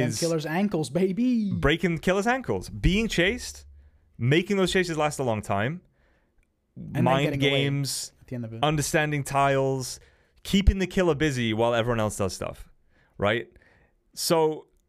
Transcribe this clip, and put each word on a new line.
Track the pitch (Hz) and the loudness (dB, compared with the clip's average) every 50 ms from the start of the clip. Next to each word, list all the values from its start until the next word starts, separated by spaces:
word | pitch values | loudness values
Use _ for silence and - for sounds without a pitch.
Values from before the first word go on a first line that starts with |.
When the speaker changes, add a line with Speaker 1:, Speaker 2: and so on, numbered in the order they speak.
| 127 117 | 2 0
Speaker 1:
is | 113 113 | -2 -2
Speaker 2:
killers' | 170 165 165 160 143 | -2 -2 -2 -2 -2
ankles, | 151 156 180 208 202 208 160 151 117 | -2 -2 0 0 0 0 -2 -2 -2
baby. | 135 170 190 190 185 190 240 254 247 233 214 196 - | -2 0 0 0 0 0 0 0 0 0 0 -2 -2
Speaker 1:
breaking | 87 - 135 160 165 190 175 170 151 | 0 2 2 2 2 0 -2 -2 -2
killers' | - 190 180 202 196 233 | 0 0 0 2 2 0
ankles, | 247 269 247 - 107 92 90 - | 0 -2 -2 -4 -4 -4 -6 -8
being | 98 107 101 156 180 208 226 214 | -6 -2 0 2 2 2 0 0
chased, | - - 170 190 233 247 - - - - - - - - - _ _ _ _ _ _ - | 0 0 0 0 0 -4 -8 -14 -16 -16 -20 -20 -20 -20 -20 _ _ _ _ _ _ -4
making | 113 123 143 175 190 190 202 | 0 2 2 2 2 2 2
those | 196 185 175 | 2 2 2
chases | 180 190 180 170 165 151 | 2 2 0 0 0 -2
last | 151 151 147 - | -2 -2 -2 -2
a | 135 | -2
long | 123 110 104 | -2 -2 -2
time, | 98 - 104 98 107 127 165 180 - _ _ _ _ _ _ _ _ _ _ _ _ _ _ _ _ _ _ - | -2 -2 -2 -2 -2 -2 -4 -8 -12 _ _ _ _ _ _ _ _ _ _ _ _ _ _ _ _ _ _ -18
Speaker 2:
And | 110 104 - | -14 -6 -2
then | - 120 | 0 2
Speaker 1:
mind | 127 131 135 143 | 2 2 2 2
Speaker 2:
getting | 151 143 139 135 143 | 0 0 0 0 2
away | 139 135 139 | 2 2 0
Speaker 1:
games, | 139 139 143 139 127 - - - - - _ | 0 0 -2 -2 -4 -6 -6 -8 -10 -14 _
Speaker 2:
at | - - | -16 -12
the | 127 | -10
end | 123 120 | -10 -10
of | 110 113 | -10 -6
it. | 113 120 | -2 0
Speaker 1:
understanding | 151 156 151 135 - - 160 151 151 147 147 135 | 0 2 0 0 0 0 0 2 0 -2 -4 -4
tiles, | - 143 139 139 139 139 135 135 135 135 135 127 - - - - _ _ _ _ _ _ _ - | -2 2 2 4 4 4 2 2 0 0 -2 -4 -8 -10 -14 -18 _ _ _ _ _ _ _ -4
keeping | - - 196 196 202 202 196 | 0 0 4 4 4 4 4
the | 185 175 | 0 0
killer | - 196 185 170 156 | 0 2 2 2 2
busy | 131 156 156 135 123 120 113 107 | 2 2 0 0 0 0 0 2
while | 107 117 117 120 | 2 2 2 2
everyone | 117 113 120 120 113 | 2 0 0 0 0
else | 107 107 - | 0 -2 -2
does | - 101 92 - | -2 -4 -4 -4
stuff, | - - - - - - - - _ _ _ _ _ _ _ _ - | -6 -8 -10 -10 -12 -18 -20 -20 _ _ _ _ _ _ _ _ -2
right? | 98 101 110 120 - - - _ _ _ _ _ _ _ _ _ _ _ _ | 0 0 0 0 -2 -8 -14 _ _ _ _ _ _ _ _ _ _ _ _
So | - - - 175 165 160 156 156 143 - _ _ _ _ | -6 -2 2 2 4 4 2 0 -4 -10 _ _ _ _